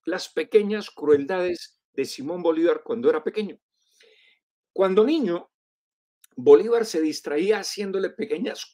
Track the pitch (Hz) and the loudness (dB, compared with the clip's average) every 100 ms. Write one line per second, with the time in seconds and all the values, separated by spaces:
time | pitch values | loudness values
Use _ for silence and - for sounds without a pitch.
0 | - 180 - - 160 214 202 208 196 - | -8 -8 -6 -8 2 2 2 -4 -8 -6
1 | 147 143 139 185 180 170 - _ _ - | 2 2 2 -2 -2 -4 -12 _ _ -8
2 | 127 - 139 180 165 160 170 156 - 117 | -8 -8 -10 -4 -2 2 2 0 -4 -2
3 | 135 156 - 214 202 - _ _ _ _ | 0 0 -4 -6 -8 -10 _ _ _ _
4 | _ _ _ _ _ _ _ - 190 190 | _ _ _ _ _ _ _ 0 2 4
5 | 233 320 202 170 - _ _ _ _ _ | 4 2 0 -4 -8 _ _ _ _ _
6 | _ _ _ - 127 143 220 233 220 160 | _ _ _ -2 6 6 6 0 0 -2
7 | 156 147 165 147 190 208 185 - 196 190 | -2 -4 -6 -4 0 -2 -2 -8 -6 -4
8 | 190 - - 151 - - - | -6 -6 -8 -6 -6 -8 -16